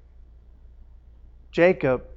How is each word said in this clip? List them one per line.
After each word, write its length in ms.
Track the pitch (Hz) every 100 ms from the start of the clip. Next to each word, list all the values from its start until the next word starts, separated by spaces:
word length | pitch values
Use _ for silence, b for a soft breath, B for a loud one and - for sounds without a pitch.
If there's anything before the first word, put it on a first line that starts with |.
| - - - - - - - - - - - - - - -
Jacob 540 | 170 180 180 139 123 -